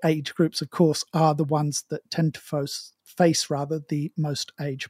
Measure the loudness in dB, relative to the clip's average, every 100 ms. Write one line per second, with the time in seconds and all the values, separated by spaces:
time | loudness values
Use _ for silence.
0 | 2 0 -2 0 0 0 -4 2 4 2
1 | -2 2 2 2 0 0 0 -4 -6 -10
2 | -6 0 0 -2 -6 -6 -4 -8 -14 _
3 | _ 2 4 4 -2 -4 -4 -6 -4 -4
4 | -4 -4 -4 -4 -8 -8 -6 -6